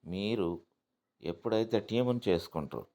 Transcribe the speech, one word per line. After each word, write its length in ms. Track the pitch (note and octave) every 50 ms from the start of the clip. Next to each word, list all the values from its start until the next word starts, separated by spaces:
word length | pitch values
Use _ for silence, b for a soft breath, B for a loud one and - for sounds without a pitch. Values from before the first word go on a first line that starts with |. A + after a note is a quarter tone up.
| _
మీరు 440 | - F2 F#2 G2+ G#2 A2+ A2+ F#2+ E2+ F2 E2+ - _ _ _ _ _ _ _ _ _ _ _ -
ఎప్పుడైతే 560 | E2 E2+ - - A#2+ A2 A2 A2+ A2 - A2
టీముని 420 | G#2 - A2 A#2 B2 B2 B2 A#2+ -
చేసుకుంటారో 580 | G#2 F2+ E2 - - - E2 D2 C2+ - A#1+ - - _